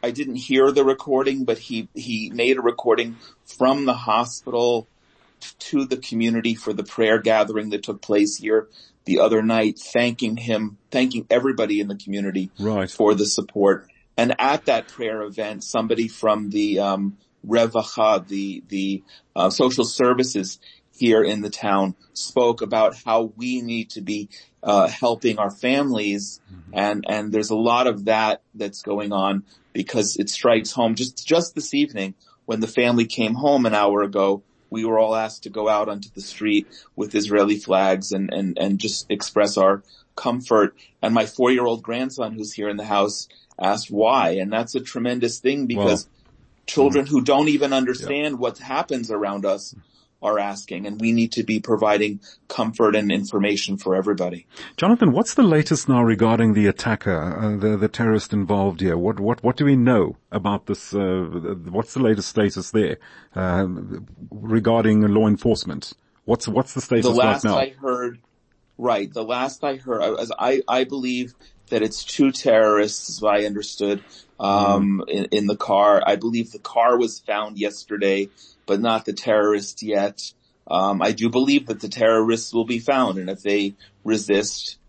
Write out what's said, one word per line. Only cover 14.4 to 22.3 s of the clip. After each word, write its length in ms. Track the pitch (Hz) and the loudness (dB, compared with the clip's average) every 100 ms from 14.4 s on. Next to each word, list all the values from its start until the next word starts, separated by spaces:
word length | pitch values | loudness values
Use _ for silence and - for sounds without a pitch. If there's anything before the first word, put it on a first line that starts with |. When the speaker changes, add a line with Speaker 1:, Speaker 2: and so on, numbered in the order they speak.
| 135 156 151 | 0 0 0
Speaker 1:
that 240 | 117 107 | -2 -2
prayer 320 | - 117 110 | -8 -6 -6
event, 400 | 104 98 107 98 | -8 -8 -8 -8
somebody 460 | - 117 113 113 113 | -4 -4 0 -2 -2
from 400 | - 110 107 104 | -2 0 0 0
the, 300 | 104 104 95 | -2 0 0
um, 380 | 101 98 98 98 _ _ 101 | 0 0 -2 -6 _ _ -2
Revacha, 800 | 117 113 113 107 - 107 101 90 | 2 2 0 -4 0 2 2 0
the, 360 | 98 98 92 - | -8 -6 -10 -8
the, 360 | 98 98 95 _ - _ | -6 -4 -6 _ -20 _
uh, 160 | - 92 | 0 0
social 360 | 95 131 127 120 | 2 0 2 -2
services 760 | - 123 127 127 104 95 - - - _ _ | 2 2 2 0 -2 -6 -10 -20 -20 _ _
here 240 | 120 110 | 4 4
in 200 | 101 107 | 4 0
the 80 | 104 | -6
town, 440 | - 107 98 98 92 _ | -6 -2 0 0 -4 _
spoke 480 | - - | -12 -4